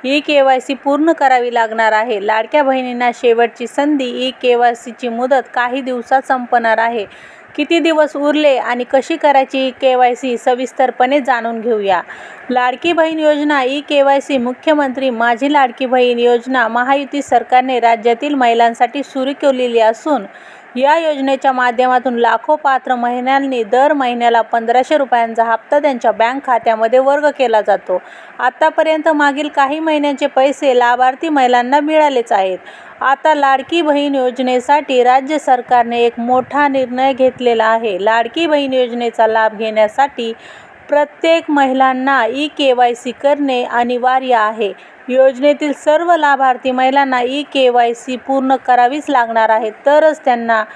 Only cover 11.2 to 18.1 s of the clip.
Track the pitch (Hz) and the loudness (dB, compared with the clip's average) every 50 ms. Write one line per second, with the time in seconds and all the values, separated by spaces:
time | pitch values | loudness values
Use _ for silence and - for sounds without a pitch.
11.2 | 247 277 254 233 226 233 233 226 208 240 226 214 202 196 185 170 - - - - | 0 0 -2 -2 -2 -6 -6 -4 -4 -2 -2 -2 0 0 0 0 -2 -6 -18 -20
12.2 | - - - - - - 247 247 247 254 254 247 - 339 339 330 320 320 320 320 | -20 -20 -20 -20 -10 -4 -2 0 0 0 -2 -2 -2 -2 0 2 0 0 0 0
13.2 | 311 302 302 285 294 294 302 277 254 254 277 294 285 - 294 285 277 277 277 277 | 0 0 2 2 0 0 0 0 0 -2 -4 -4 -4 -2 0 2 4 4 2 0
14.2 | 269 - 285 262 233 247 254 - - 320 302 294 285 269 247 277 262 262 240 220 | 0 -2 -2 -2 -2 -4 -6 -4 -2 0 0 0 0 -2 -4 -4 -4 -4 -2 0
15.2 | 233 233 240 214 269 277 302 294 269 247 254 - 262 240 254 254 247 247 240 240 | 0 0 0 0 0 0 2 2 2 0 0 -6 -4 0 2 2 2 2 2 2
16.2 | 240 240 240 240 233 254 262 254 233 220 233 240 247 254 277 285 285 254 - 285 | 2 2 2 2 0 -2 -2 -2 -2 0 0 -2 0 0 0 -2 -2 -4 -6 -8
17.2 | 269 - 254 240 226 - 254 254 254 262 262 240 226 233 233 226 208 240 | -4 0 0 0 0 2 0 0 2 2 -2 0 2 2 0 2 2 0